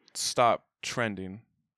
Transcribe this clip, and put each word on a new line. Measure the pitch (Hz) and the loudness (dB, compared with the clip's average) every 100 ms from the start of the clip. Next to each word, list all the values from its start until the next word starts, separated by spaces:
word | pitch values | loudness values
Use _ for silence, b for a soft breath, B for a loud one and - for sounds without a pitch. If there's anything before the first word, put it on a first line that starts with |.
| _ | _
stopped | - - - 120 101 _ _ | -6 -4 4 4 4 _ _
trending | - - 117 95 95 101 _ _ _ | -8 -4 -4 -4 -10 -12 _ _ _